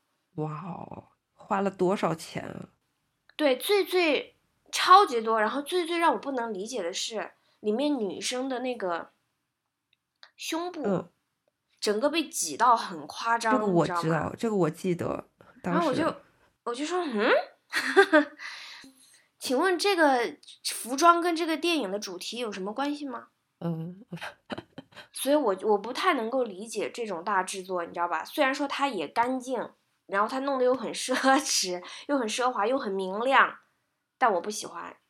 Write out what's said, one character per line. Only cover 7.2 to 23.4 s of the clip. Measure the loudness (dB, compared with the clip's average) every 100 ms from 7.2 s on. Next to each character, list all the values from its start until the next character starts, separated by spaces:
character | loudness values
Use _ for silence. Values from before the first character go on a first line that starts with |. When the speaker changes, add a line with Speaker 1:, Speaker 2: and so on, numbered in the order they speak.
| -10 -12 _ _
Speaker 2:
里 | -2
面 | 0 2 0
女 | -2 -4
生 | -4 -4 -4
的 | -4
那 | -4 -4
个 | -4 -4 -6 _ _ _ _ _ _ _ _ _ _ _ -20 -14
胸 | -6 -6 -6
部， | -4 -2
Speaker 1:
嗯。 | -2 -2 _ _ _ _ _ _ -8
Speaker 2:
整 | -2 0
个 | 0
被 | 0 -4
挤 | -4 -6 0
到 | 4 4
很 | 2 -10 -12
夸 | -8 -2 0
张， | 2
Speaker 1:
这 | 0
个 | 2
我 | 2 2
知 |
道， | 0
Speaker 2:
你 |
知 | 0
道 | 0
吗？ | -2 -4
Speaker 1:
这 | -2
个 | 0
我 | 0
记 | 0 -4 -4
得， | -4 -6 -10 _ -20 -12
当 | -4
时。 | 0
Speaker 2:
然 |
后 | 0
我 |
就， | 0 -2 -4 -14 _ _ _
我 | -8
就 | -6 -4
说 | -4 -2
：“嗯？ | 0 2 2 0 _ _
<laughs> | -6 0 4 6 6 4 -4 -16 -14 -16 -18 -20 _ _ _ _ -10
请 | -2 2
问 | 2 2
这 | 2 4
个 | 6 4 0 -6 -18 -10
服 | -8 -6 -6 4
装 | 6 6
跟 | 4 0
这 | 0
个 | 0
电 | 0 0
影 | -2
的 | -4
主 | -6 -10
题 | -10 -6
有 | -6
什 | -6
么 | -8
关 | -4 -4 -4
系 | -8
吗？” | -12 -14 _